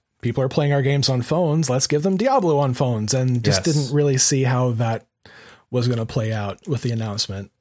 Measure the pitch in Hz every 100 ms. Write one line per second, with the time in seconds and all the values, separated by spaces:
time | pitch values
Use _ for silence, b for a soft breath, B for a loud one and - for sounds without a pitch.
0 | _ _ 120 123 131 160 143 143 135 143
1 | 135 127 - 160 165 160 156 247 - 147
2 | 185 190 254 269 180 143 139 123 131 113
3 | 107 131 127 123 107 95 165 151 135 147
4 | 147 135 - 135 127 127 127 113 113 113
5 | - _ - B B B B 123 120 117
6 | 113 117 110 110 101 98 - 127 123 113
7 | 110 101 - 98 101 _